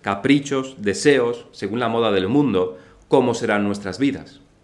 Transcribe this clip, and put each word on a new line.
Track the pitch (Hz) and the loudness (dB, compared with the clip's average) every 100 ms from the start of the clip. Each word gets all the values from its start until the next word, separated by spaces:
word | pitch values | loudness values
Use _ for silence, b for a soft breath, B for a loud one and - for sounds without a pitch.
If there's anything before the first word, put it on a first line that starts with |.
caprichos, | 104 98 131 143 139 135 131 - | -6 -4 2 2 2 -4 -4 -6
deseos, | 104 95 147 139 120 117 - | -4 0 4 4 2 -2 -12
según | - 98 113 | -10 -6 -4
la | 120 | -2
moda | 117 113 | 0 2
del | 98 92 | 2 2
mundo, | 139 147 92 92 B B B _ | 2 2 2 -2 B B B _
¿cómo | 139 123 | 2 2
serán | 113 117 104 | 0 -2 0
nuestras | 101 101 101 90 | 0 -4 -6 -4
vidas? | 139 85 78 - _ _ | -4 -4 -12 -20 _ _